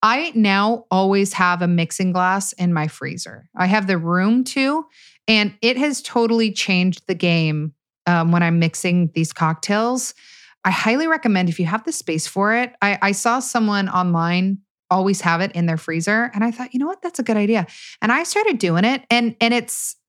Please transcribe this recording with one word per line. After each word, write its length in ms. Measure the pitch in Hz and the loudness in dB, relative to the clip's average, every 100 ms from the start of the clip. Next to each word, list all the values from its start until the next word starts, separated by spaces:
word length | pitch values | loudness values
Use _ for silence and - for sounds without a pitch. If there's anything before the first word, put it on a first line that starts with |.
I 300 | 214 247 330 226 | 2 0 -2 0
now 500 | 208 196 208 233 - | 2 2 0 -2 -2
always 420 | 185 196 196 196 | 0 2 2 0
have 280 | - 180 175 | 0 0 2
a 60 | 175 | 2
mixing 440 | 175 165 - 185 | 0 0 -2 -2
glass 400 | 180 180 196 190 | 0 0 -2 -4
in 200 | - 180 | -4 -2
my 140 | 170 151 | 0 -2
freezer. 640 | - - - - - - - | -6 -12 -10 -12 -16 -20 -4
I 100 | 185 | 0
have 220 | 214 196 | 0 0
the 100 | 185 | -2
room 460 | 165 175 196 240 | 0 0 2 2
too, 420 | 254 - 269 302 311 _ - _ - | 0 -2 0 -2 -6 _ -20 _ 2
and 260 | 220 208 - | 2 2 0
it 160 | 233 254 | -2 0
has 240 | 294 262 | 0 -2
totally 500 | - 240 233 233 220 | -4 0 2 2 0
changed 560 | 208 - 185 180 180 - | -2 0 2 2 -2 -6
the 80 | 175 | -2
game, 580 | 175 170 160 151 151 - _ _ - | 0 2 2 -2 -4 -10 _ _ 0
um, 260 | 175 165 | 2 4
when 120 | 170 | 2
I'm 160 | 170 170 | 4 2
mixing 520 | 165 - 185 175 170 | 2 0 0 2 0
these 200 | 165 160 | 0 -4
cocktails. 800 | - 160 160 - 202 226 254 247 - - - - _ - | 0 -2 -2 -2 0 0 -2 -6 -12 -20 -20 -20 _ -2
I 60 | |
highly 360 | 185 220 247 320 | 0 0 2 2
recommend 400 | 320 254 190 180 | 0 2 2 2
if 100 | 165 | 0
you 60 | 165 | -2
have 160 | 214 | -2
the 80 | 226 | -4
space 360 | 320 - 160 - | -8 -4 -4 -4
for 260 | - 202 226 | -2 0 2
it. 180 | 240 - | -2 -2
I, 160 | 202 202 | -2 0
I 100 | 196 | 0
saw 260 | 196 240 247 | 0 0 0
someone 480 | 254 240 214 202 196 | -2 -2 0 0 0
online 720 | 185 180 170 165 175 185 196 _ _ _ | 0 0 0 0 0 0 -2 _ _ _
always 320 | 185 190 196 | 0 2 0
have 180 | 175 170 | 0 0
it 100 | 190 | -2
in 120 | 170 170 | -2 -2
their 120 | 160 | -2
freezer, 540 | - 165 165 214 233 | -4 -4 0 0 0
and 100 | 202 226 | -2 -2
I 60 | |
thought, 220 | 233 254 | -4 -6
"You 60 | 254 | -4
know 80 | 285 | -4
what? 140 | 392 | -6
That's 180 | 349 - | -10 -6
a 40 | |
good 140 | 240 214 | -2 0
idea." 300 | 202 220 170 - - - | 2 0 -2 -8 -20 -6
And 100 | 208 | -2
I 120 | 254 | 0
started 340 | 339 415 427 294 | 0 0 0 0
doing 280 | 185 165 214 | 0 2 2
it, 180 | 269 - | 0 0
and, 260 | 240 240 226 | 0 0 0
and 120 | 233 | 0
it's 440 | 240 233 - - - | 0 -4 -8 -8 -12